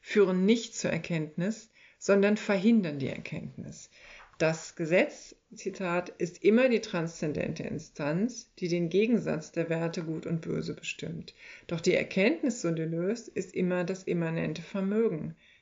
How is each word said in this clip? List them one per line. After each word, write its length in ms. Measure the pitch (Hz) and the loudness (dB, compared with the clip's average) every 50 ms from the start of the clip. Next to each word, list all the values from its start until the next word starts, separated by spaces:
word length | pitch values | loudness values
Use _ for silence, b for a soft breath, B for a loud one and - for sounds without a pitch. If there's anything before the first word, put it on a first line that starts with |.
führen 460 | _ - - 220 196 180 185 185 185 | _ 0 4 4 6 6 6 4 6
nicht 300 | 196 233 233 233 - - | 6 4 4 2 -6 -10
zur 140 | - - 175 | -4 -2 -2
Erkenntnis, 800 | 160 165 165 - 175 160 156 151 - - 170 196 220 - - _ b b b b b b | -2 -2 -2 -4 -4 -4 -4 -4 -4 -4 -2 -2 -2 -6 -10 _ b b b b b b
sondern 380 | - - 196 202 196 208 214 | 2 4 4 6 6 4 4
verhindern 640 | 208 - - 202 190 180 226 233 220 185 160 147 143 | 2 2 0 0 4 6 6 6 6 4 2 -2 -2
die 80 | 135 - | -4 -4
Erkenntnis. 840 | - - - - 156 160 - - 131 - - - - - - - B B B B B B B B B _ | -4 -6 -10 -10 -8 -8 -8 -10 -12 -12 -14 -14 -14 -16 -18 -20 B B B B B B B B B _
Das 380 | 170 160 160 160 - - - | 0 0 0 -2 -8 -14 -8
Gesetz, 580 | - 170 151 170 190 285 294 - - - - - _ _ _ - | -8 -2 2 4 4 4 2 -2 -12 -20 -20 -20 _ _ _ -20
Zitat, 580 | - - 202 190 - 196 175 170 180 180 - | -10 -10 -10 -8 -6 -4 -2 -2 -2 -2 -4
ist 340 | - _ 180 170 - - - | -6 _ -6 -6 -6 2 4
immer 240 | 185 214 240 262 262 | 6 6 8 6 6
die 120 | 240 208 | 4 2
transzendente 840 | - - - 175 160 165 165 - - 156 147 - - - 156 160 - | 0 -2 -2 -2 -2 -2 -4 -4 -4 -2 -2 -2 -2 -4 -4 -6 -6
Instanz, 840 | - - 151 - - _ - 156 143 151 170 208 254 254 - - _ _ - | -6 -6 -8 -10 -12 _ -6 -2 -2 0 0 0 -2 -2 -8 -16 _ _ -6
die 80 | 185 175 | -4 -2
den 200 | 170 175 175 165 | 0 0 0 2
Gegensatz 640 | 160 190 220 226 240 202 - 151 151 156 165 - | 2 2 4 4 4 2 2 0 -4 -4 -4 -6
der 180 | - 165 165 165 | -4 -4 -2 0
Werte 360 | 165 165 165 170 165 185 165 | 0 -2 -2 -2 -4 -4 -6
Gut 220 | 156 160 160 - | -6 -6 -6 -4
und 160 | - 170 165 165 | -4 -4 -4 -2
Böse 320 | 165 156 156 160 170 - | -4 -4 -4 -4 -6 -8
bestimmt. 600 | - - - - - - - 170 160 - - - B B B B B B | -8 -8 -10 -10 -8 -8 -8 -8 -10 -12 -14 -18 B B B B B B
Doch 140 | - 175 165 | -8 -8 0
die 140 | - 190 170 | 2 2 2
Erkenntnis, 680 | - 135 - - 190 190 233 320 339 339 269 220 - - | 2 2 0 0 2 2 2 2 2 0 -2 -2 -2 -2
so 80 | 170 | -2
Deleuze, 640 | 165 160 160 160 165 165 170 190 226 233 - - - | -2 -2 -2 -2 -2 -2 -2 -2 -2 -4 -8 -8 -8
ist 180 | - 185 - - | -8 -8 -6 -2
immer 300 | - 180 180 180 180 180 | 0 0 0 2 0 -2
das 220 | 175 190 185 - | -2 -4 -6 -4
immanente 580 | - 170 175 170 160 165 165 165 160 156 165 165 | -2 -2 0 0 0 -2 -2 -2 -2 -4 -6 -10
Vermögen, 720 | - - 202 190 190 208 220 233 214 180 160 - 156 160 b b b b b | -6 -4 -2 -2 0 2 2 2 2 0 -2 -6 -8 -10 b b b b b